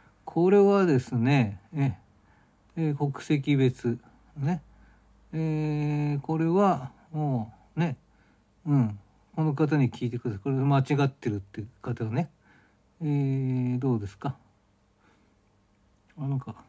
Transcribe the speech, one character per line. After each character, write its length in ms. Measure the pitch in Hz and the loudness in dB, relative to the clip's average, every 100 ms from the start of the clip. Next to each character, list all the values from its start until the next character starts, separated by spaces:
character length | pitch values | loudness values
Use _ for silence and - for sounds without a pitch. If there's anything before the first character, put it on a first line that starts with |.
| _ _ | _ _
こ 240 | - 165 180 | -6 0 4
れ 100 | 202 | 6
は 280 | 196 202 180 | 6 6 4
で 140 | 131 | 2
す 160 | - 120 | 0 0
ね、 440 | 123 143 107 98 - | 2 4 2 -2 -10
え、 220 | 156 139 - _ _ _ _ _ _ _ - | -2 -2 -4 _ _ _ _ _ _ _ -4
え 160 | 156 | -2
ー、 40 | 143 | -2
国 280 | 143 - | -2 -4
籍 320 | - 147 131 139 | -2 -2 2 2
別、 420 | 131 131 120 127 - _ _ 151 | 2 0 -4 -4 -8 _ _ -6
ね。 260 | 139 175 - - - _ _ _ _ | -4 -4 -6 -20 -20 _ _ _ _
え 840 | 160 160 156 151 151 147 147 147 143 | -6 -2 -2 -2 -2 -2 -2 -2 -2
ー、 20 | |
こ 180 | 151 160 | -2 -2
れ 60 | 165 | 2
は 460 | 185 202 156 131 - _ | 4 4 2 -4 -16 _
も 400 | 156 147 127 110 - _ 160 | -4 -2 -2 -4 -12 _ -4
う 40 | |
ね、 160 | 170 135 _ _ _ _ _ _ | -2 -4 _ _ _ _ _ _
う 120 | 156 143 | 0 2
ん、 220 | 110 101 - _ _ | 2 -2 -16 _ _
こ 80 | - | -4
の 120 | 156 | -2
方 220 | 143 151 151 | 0 2 2
に 140 | 131 | 2
聞 160 | - 123 | 0 -6
い 40 | |
て 100 | 117 | -6
く 80 | 123 | -6
だ 60 | |
さ 60 | 98 | -6
い。 20 | |
こ 60 | 139 | -4
れ 40 | |
間 240 | 135 139 139 | 0 2 2
違 40 | 131 143 | 2 2
っ 60 | 139 | 0
て 200 | - 117 | -2 -6
る 80 | 104 | -6
っ 20 | |
て 200 | 98 - | -8 -12
い 40 | |
う 40 | 107 - | -14 -10
方 220 | 127 113 | -8 -6
は 80 | 113 | -4
ね。 180 | 127 170 _ _ _ _ _ _ - | -4 -4 _ _ _ _ _ _ -8
え 20 | |
ー、 720 | 156 143 135 135 131 127 123 123 | -2 0 0 -2 -2 -2 -2 -2
ど 160 | 135 113 | 0 -2
う 40 | |
で 60 | 98 | -4
す 100 | - | -10
か？ 200 | 135 - _ _ _ _ _ _ _ _ _ _ _ _ _ _ _ _ _ - | -10 -10 _ _ _ _ _ _ _ _ _ _ _ _ _ _ _ _ _ -10
あ、 120 | 139 | -6
な 80 | 139 | -6
ん 20 | |
か 160 | - - | -6 -14